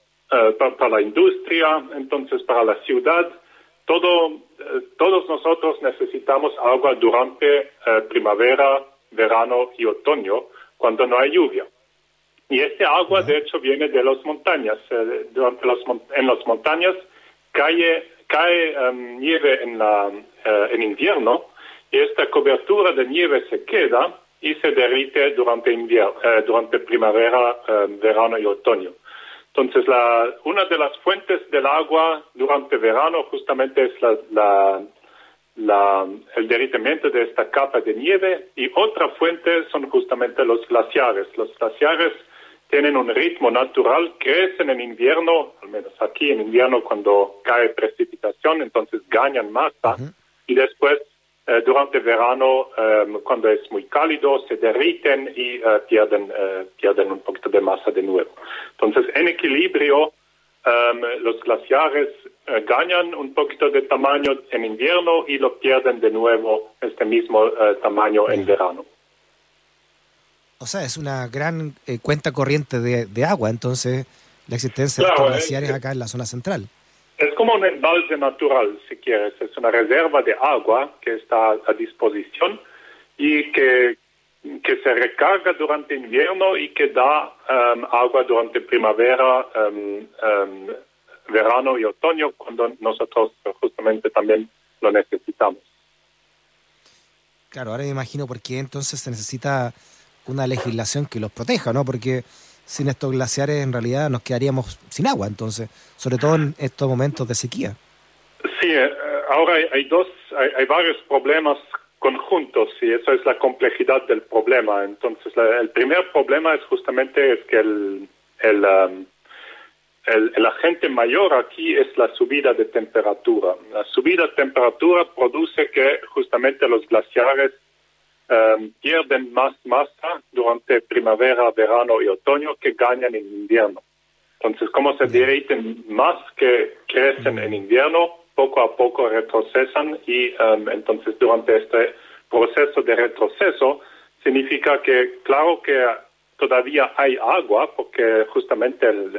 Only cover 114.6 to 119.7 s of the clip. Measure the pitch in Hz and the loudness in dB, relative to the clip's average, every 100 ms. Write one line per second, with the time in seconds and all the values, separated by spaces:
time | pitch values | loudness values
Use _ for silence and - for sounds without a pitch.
114.6 | 110 101 98 101 120 110 110 - 113 120 | 2 -2 -4 -6 -8 -8 -6 0 2 2
115.6 | 113 - 127 175 180 - - 156 160 151 | -2 -2 0 0 0 -2 0 0 2 -2
116.6 | - - - 127 131 147 139 117 - 113 | -2 -6 -2 -4 -2 2 2 2 0 2
117.6 | 110 104 98 98 98 _ _ - 110 104 | 2 0 -4 -8 -14 _ _ -2 2 4
118.6 | 98 95 92 92 95 _ _ - - - | 4 4 4 -2 -16 _ _ -20 -20 -20
119.6 | - | -20